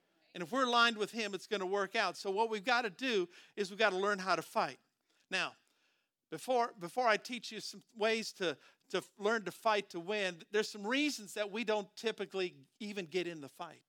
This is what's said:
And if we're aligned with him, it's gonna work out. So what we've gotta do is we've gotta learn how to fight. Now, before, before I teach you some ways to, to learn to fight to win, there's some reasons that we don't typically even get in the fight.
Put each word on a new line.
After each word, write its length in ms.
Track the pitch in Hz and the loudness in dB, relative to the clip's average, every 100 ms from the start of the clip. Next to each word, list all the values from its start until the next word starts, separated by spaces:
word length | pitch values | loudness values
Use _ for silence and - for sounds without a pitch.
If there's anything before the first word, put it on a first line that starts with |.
| _ _ _ | _ _ _
And 80 | 180 | -10
if 100 | 160 | -4
we're 120 | 254 | 0
aligned 340 | 247 240 233 214 | 4 6 6 4
with 120 | 190 | -2
him, 240 | 226 208 | -2 -4
it's 120 | 190 - | -6 -4
gonna 200 | 202 185 | -4 0
work 300 | 202 190 226 | 0 0 0
out. 200 | 190 165 | 0 -2
So 140 | 202 | -2
what 200 | 196 226 | 0 0
we've 140 | 214 | 0
gotta 260 | 185 240 226 | 2 2 0
do 380 | 170 254 208 175 - - - | -2 0 2 0 -6 -10 -6
is 140 | 190 | -4
we've 80 | 202 | 4
gotta 180 | 214 185 | 4 4
learn 220 | 196 196 | 2 2
how 180 | 185 165 | 2 0
to 60 | |
fight. 360 | - 220 160 123 _ _ _ _ - | 0 0 -2 -4 _ _ _ _ -4
Now, 220 | 185 151 - _ _ _ _ _ _ - | -2 -2 -4 _ _ _ _ _ _ -12
before, 420 | 156 - 247 233 208 | -6 2 2 2 -2
before 280 | 170 254 240 | -6 2 4
I 100 | 208 | 4
teach 340 | - 240 - | 2 -8 -8
you 100 | 214 | -10
some 220 | - 202 - 226 | -10 -12 -12 0
ways 360 | 220 226 208 | 2 2 -2
to, 220 | - 175 135 - _ - | -2 -2 -2 -8 _ -4
to 120 | 185 - - | -4 -4 -2
learn 260 | 202 226 | 0 0
to 60 | 180 | -2
fight 380 | - 226 208 202 | -2 2 2 0
to 100 | 175 | -6
win, 360 | 170 214 185 170 - | -4 -2 -2 -4 -2
there's 160 | 208 214 | -2 0
some 180 | 214 202 | -4 -2
reasons 480 | 262 294 240 202 | 2 0 -2 -6
that 160 | 208 208 | -6 -4
we 140 | 208 | -2
don't 240 | 214 214 196 - | 0 0 -2 -6
typically 580 | 226 214 190 190 180 143 135 - | -4 -4 -4 -2 -4 -6 -20 -12
even 260 | 208 202 165 | -8 -8 -4
get 200 | 180 175 | -2 -2
in 140 | 160 | -6
the 80 | 135 | -12
fight. 320 | - 170 127 | -12 -14 -16